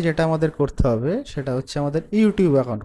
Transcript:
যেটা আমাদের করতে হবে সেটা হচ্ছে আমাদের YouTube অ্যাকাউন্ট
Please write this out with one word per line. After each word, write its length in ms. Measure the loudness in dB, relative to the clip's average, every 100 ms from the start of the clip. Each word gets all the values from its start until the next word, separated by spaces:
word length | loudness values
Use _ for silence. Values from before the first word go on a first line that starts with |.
| 0
যেটা 160 | 0 0
আমাদের 220 | 0 0
করতে 320 | 0 0 2 2
হবে 240 | 2 -2 -4 -6
সেটা 200 | -8 -4 -6
হচ্ছে 180 | -4 -4
আমাদের 200 | -4 -4 -2 2
YouTube 340 | 2 4 2 2
অ্যাকাউন্ট 260 | 0 -6